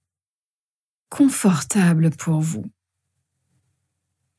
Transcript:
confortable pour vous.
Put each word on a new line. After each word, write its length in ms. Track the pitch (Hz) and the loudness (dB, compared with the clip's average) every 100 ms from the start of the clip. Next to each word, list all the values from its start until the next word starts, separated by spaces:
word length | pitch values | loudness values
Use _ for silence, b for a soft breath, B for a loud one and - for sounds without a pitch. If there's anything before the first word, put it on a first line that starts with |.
| _ _ _ _ _ _ _ _ _ _ _ | _ _ _ _ _ _ _ _ _ _ _
confortable 1000 | - 277 - 208 156 - 208 180 160 160 | 0 0 2 0 0 -2 0 2 2 0
pour 300 | - - 156 | -2 -4 -2
vous. 240 | 160 - - - _ _ _ _ _ _ _ _ _ _ _ _ _ _ _ | -2 -6 -12 -18 _ _ _ _ _ _ _ _ _ _ _ _ _ _ _